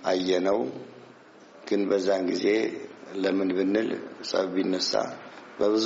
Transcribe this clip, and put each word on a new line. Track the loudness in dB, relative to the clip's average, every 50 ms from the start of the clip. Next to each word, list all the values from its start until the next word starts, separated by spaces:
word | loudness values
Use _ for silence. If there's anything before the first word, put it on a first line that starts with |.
| -2
አየነው። | 0 0 2 2 2 2 2 4 2 2 2 0 -2 -6 -10 -14 -16 -18 -20 -20 -20 -20 -20 -20 -20 -20 -20 -20 -20 -20 -18 -4
ግን | -2 0 0 2
በዛን | 2 2 2 2 2 2 2 2
ጊዜ | 0 0 2 2 2 4 4 2 0 -4 -6 -10 -12 -14 -18 -18 -10 -6
ለምን | -2 0 2 2 2 2 2 2
ብንል | 2 2 2 2 2 2 0 -2 -6 -8 -12 -14 -14 -8
ጸብ | -2 0 0 0 0
ቢነሳ | 0 0 0 0 0 0 -2 0 0 0 0 -2 -6 -12 -14 -16 -18 -18 -18 -18 -4
በብዙ | 0 2 4 4 4 2